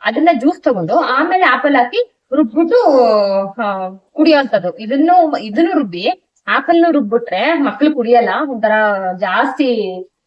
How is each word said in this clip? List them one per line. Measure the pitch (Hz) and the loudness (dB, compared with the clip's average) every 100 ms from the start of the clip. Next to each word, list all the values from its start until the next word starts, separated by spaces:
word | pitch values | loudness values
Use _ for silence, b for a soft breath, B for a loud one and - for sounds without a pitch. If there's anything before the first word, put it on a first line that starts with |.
ಅದನ್ನ | - 233 320 | -6 0 2
ಜ್ಯೂಸ್ | 302 262 359 | 2 0 0
ತಗೊಂಡು | 320 220 165 269 | -2 -2 0 -2
ಆಮೇಲೆ | 269 262 330 370 | 0 -2 0 0
ಆಪಲ್ | 339 247 294 269 | 2 0 0 0
ಹಾಕಿ | 240 427 480 _ _ | 0 -2 -4 _ _
ರುಬ್ಬಿಟ್ಟು, | 277 247 302 339 494 359 269 233 214 202 196 196 214 | -2 0 0 2 2 4 4 4 2 0 -2 -4 -6
ಆ, | 214 190 185 190 | -6 -4 -8 -12
ಕುಡಿಯೋಂಥದ್ದು. | _ - 320 294 262 208 180 190 | _ 0 2 4 2 -2 -4 -8
ಇದನ್ನು, | 220 277 320 359 320 240 | -4 0 4 4 2 -2
ಇದನ್ನು | 214 208 339 | -4 0 0
ರುಬ್ಬಿ | 349 226 175 208 359 _ _ - | 0 -4 -4 -4 -4 _ _ -4
ಆಪಲ್ನು | 220 277 339 339 | -2 2 2 4
ರುಬ್ಬಿಟ್ರೆ | 294 208 233 240 180 262 | 2 0 -2 -2 -2 -2
ಮಕ್ಳು | 330 277 - 302 | 0 -2 0 0
ಕುಡಿಯಲ್ಲ, | 285 226 240 - 220 294 | 0 2 4 4 -2 -4
ಒಂಥರ | 240 214 214 214 202 185 180 | -2 0 2 0 0 -4 -4
ಜಾಸ್ತಿ | 190 196 277 - 269 226 190 185 - _ | -2 -2 -2 -2 -2 0 -4 -8 -14 _